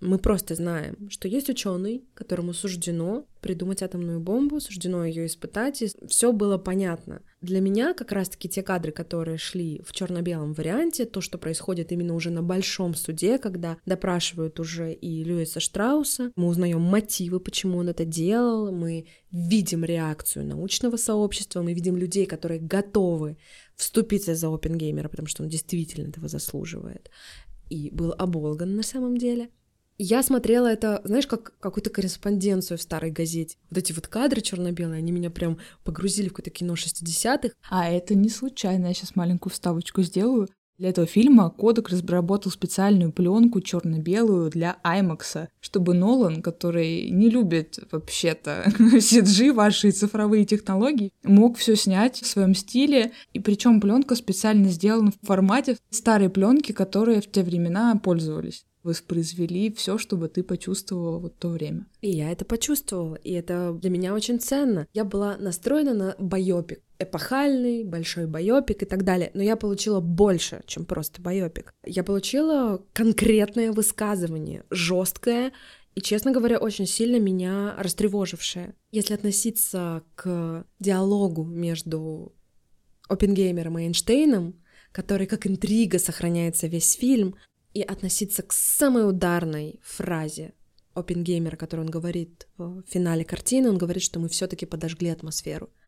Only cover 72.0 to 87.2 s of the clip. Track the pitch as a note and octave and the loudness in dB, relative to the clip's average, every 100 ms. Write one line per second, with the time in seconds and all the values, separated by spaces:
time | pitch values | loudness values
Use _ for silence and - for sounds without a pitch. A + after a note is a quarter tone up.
72 | F#3+ G3 - C4+ D#4+ D4 A#3 F#3+ - - | -2 -2 0 0 2 2 2 -2 -4 0
73 | A3+ G#3+ A3+ G#3+ G#3 A#3 A3+ G#3+ G#3 - | 2 4 4 6 4 0 0 2 0 0
74 | G#3+ G3 E3+ D#3+ D3+ - - F#3 E3+ F3+ | -2 -2 -2 -4 -8 -10 -8 -4 0 0
75 | F#3 - A#3+ A#3+ B3+ - - - _ G3 | 0 -2 -2 0 -2 -6 -20 -20 _ -8
76 | - G#3 B3+ B3+ A#3 A3+ A3+ G3+ F#3+ - | -2 0 2 2 2 2 0 -2 -4 0
77 | A#3 A#3+ G3 F#3 F#3 G3 G3+ - F#3 - | 2 4 2 0 -2 -2 -4 -4 -6 0
78 | G#3 G3+ F3+ E3+ - F3+ F3 - _ G#3+ | 0 0 -4 -6 -8 -8 -12 -16 _ -2
79 | G3 G#3 G#3 G3 A#3 A3 - F#3 E3+ E3 | -2 -2 0 0 0 -2 -2 -2 -4 -6
80 | - - F#3 F3 E3 E3 - - G3 F#3 | -10 -10 -6 -4 -4 -8 -12 -6 0 2
81 | G3 G3+ G3 D#3+ D#3+ E3+ E3+ E3 D#3+ D#3+ | 2 2 2 -2 -6 -4 -4 -4 -6 -8
82 | D#3+ D#3 - _ _ _ _ _ _ _ | -8 -10 -14 _ _ _ _ _ _ _
83 | - G3 G3+ G3 F#3 F3 E3 E3 E3+ E3+ | -6 0 2 4 2 0 -4 -4 -2 -2
84 | - C4+ D4+ G#3 E3+ - _ _ _ - | 2 4 6 4 0 -8 _ _ _ -8
85 | - G3 F#3+ G#3 G3 F#3 - A3 G3+ F3+ | -2 -2 0 -2 -2 -2 2 2 4 2
86 | - - E3+ E3+ E3+ E3 E3 E3+ - - | 0 -2 0 0 0 -2 -2 0 0 2
87 | B3+ B3+ | 2 4